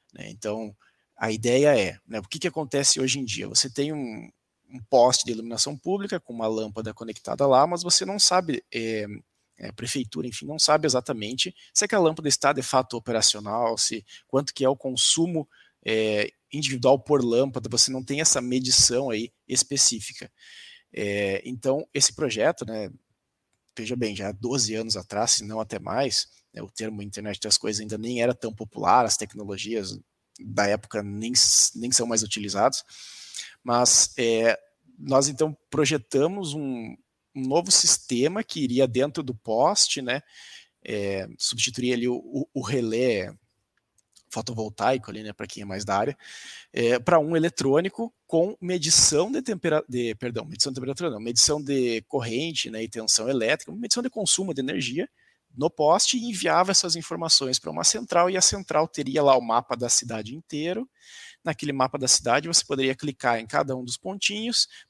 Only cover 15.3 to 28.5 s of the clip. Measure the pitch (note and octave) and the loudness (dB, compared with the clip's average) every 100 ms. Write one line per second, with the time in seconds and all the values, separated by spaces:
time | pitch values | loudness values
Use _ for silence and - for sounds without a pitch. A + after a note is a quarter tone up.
15.3 | D#3+ C#3+ _ _ _ - A2 G#2+ G#2 G#2+ | -2 -6 _ _ _ -2 0 2 0 -2
16.3 | - _ C#3+ C#3 C3 B2+ C3+ - C#3+ A#2+ | -6 _ -6 -4 2 4 4 4 2 4
17.3 | A#2 C3+ B2 A2+ A#2 - C3 B2 C#3+ D#3 | 2 2 -2 -2 0 0 0 -4 0 2
18.3 | C#3 B2 B2+ B2+ B2+ - B2 C3+ A2 A#2+ | 2 0 0 2 4 4 2 0 -2 -4
19.3 | _ - B2+ - C#3 - A2+ - - - | _ -4 -2 0 2 2 0 -8 -14 -18
20.3 | _ - - - - _ - G2+ G2+ G2+ | _ -20 -20 -20 -20 _ -8 -4 -2 -2
21.3 | F#2+ - B2 C3 C#3 - C#3+ - - C#3+ | -2 -6 -6 -2 -2 -4 -6 -6 -6 -6
22.3 | G#2+ B2 - - A2 G2+ - _ _ _ | -2 -2 -2 -8 -8 -10 -14 _ _ _
23.3 | _ _ _ _ - A2 B2 A2+ G2+ G2+ | _ _ _ _ -12 -8 -4 -4 -4 -8
24.3 | G2 A#2+ C3+ A2 A2 A2+ G#2+ F2+ G#2 A#2 | -6 -4 -2 -2 -2 -6 -6 -6 -2 0
25.3 | - G#2 A2 G#2+ G#2 G2 G#2+ C3+ - - | 0 -2 -8 -8 -8 -4 -2 -2 -2 -4
26.3 | _ _ - G#2 - A2 G#2+ G2+ G2+ G#2 | _ _ -16 -14 -10 -10 -10 -12 -10 -8
27.3 | G2+ G#2+ - G#2+ G#2 G#2+ G#2+ A2+ B2 A#2+ | -6 -2 -2 -2 -6 -6 -8 -4 0 0
28.3 | A#2+ A#2 | 0 -6